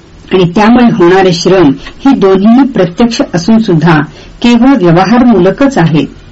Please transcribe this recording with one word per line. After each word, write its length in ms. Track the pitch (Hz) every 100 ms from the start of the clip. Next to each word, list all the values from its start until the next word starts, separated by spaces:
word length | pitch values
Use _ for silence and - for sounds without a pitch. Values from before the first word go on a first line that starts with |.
| - - -
आणि 200 | 185 175
त्यामुळे 300 | 214 208 247
होणारे 480 | 233 - 175 190 185
श्रम 380 | 170 185 190 147 135 - -
ही 100 | 269
दोन्हीही 540 | 214 190 190 208 240 269
प्रत्यक्ष 540 | - 175 - 233 - 277
असून 240 | 170 - 226
सुद्धा 420 | 208 165 170 151 147 - - -
केवळ 340 | 240 233 262 269
व्यवहारमूलकच 1040 | 175 165 185 240 240 196 180 190 277 208
आहेत. 280 | 165 151 - - -